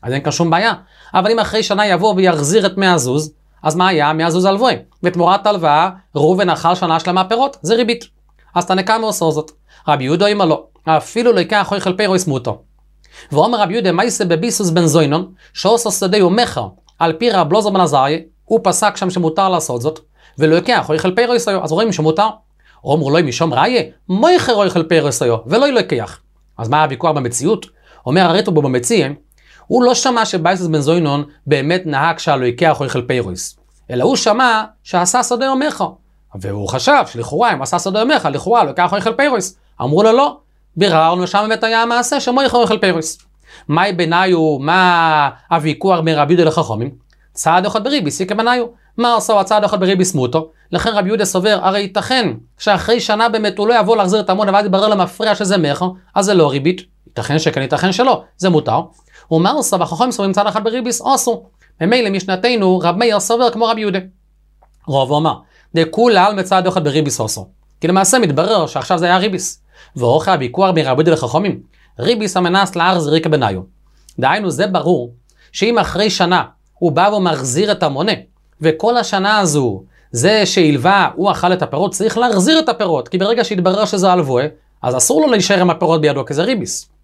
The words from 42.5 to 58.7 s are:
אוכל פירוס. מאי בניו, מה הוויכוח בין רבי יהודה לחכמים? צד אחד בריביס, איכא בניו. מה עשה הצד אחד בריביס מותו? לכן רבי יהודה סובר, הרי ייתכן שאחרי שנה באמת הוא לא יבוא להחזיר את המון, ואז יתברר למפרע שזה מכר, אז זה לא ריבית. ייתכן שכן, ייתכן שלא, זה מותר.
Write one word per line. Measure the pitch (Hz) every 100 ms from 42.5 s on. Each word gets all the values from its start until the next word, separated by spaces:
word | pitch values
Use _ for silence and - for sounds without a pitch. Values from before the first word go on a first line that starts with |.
| 240
אוכל | 226 226
פירוס. | 196 165 156 - _ _ _ - -
מאי | 151 196
בניו, | 180 170 170 190 175 160 143
מה | 139 180 180 175 165 156 143 - _
הוויכוח | 170 156 - 190 180
בין | 160 156
רבי | 143
יהודה | 175 165
לחכמים? | 156 117 107 123 - _ _ _
צד | - 160 170 196
אחד | 214
בריביס, | 214 285 160 -
איכא | 190 208
בניו. | 226 247 233 - _ -
מה | 240 233
עשה | 202 214
הצד | 190 214
אחד | 208 208
בריביס | 185 196 180 143
מותו? | 123 143 160 _ _
לכן | 175 -
רבי | 208 190
יהודה | 220 214
סובר, | 185 196 202
הרי | 190 196
ייתכן | 202 202 - 254 208 117 - _
שאחרי | - 190 - 240
שנה | - 214 233
באמת | 220 214 214
הוא | 208
לא | 240
יבוא | 202 226
להחזיר | 190 214
את | 208
המון, | 190 202
ואז | 196 208
יתברר | 190 214
למפרע | 208 175 - 220 208
שזה | 202 196
מכר, | 151 139 180 180 _ -
אז | 196
זה |
לא | 196 151
ריבית. | 135 139 185 - _ _
ייתכן | - 117 147
שכן, | 156 139
ייתכן | 131 147 185
שלא, | 185 254 220 - _
זה | 185
מותר. | 160 117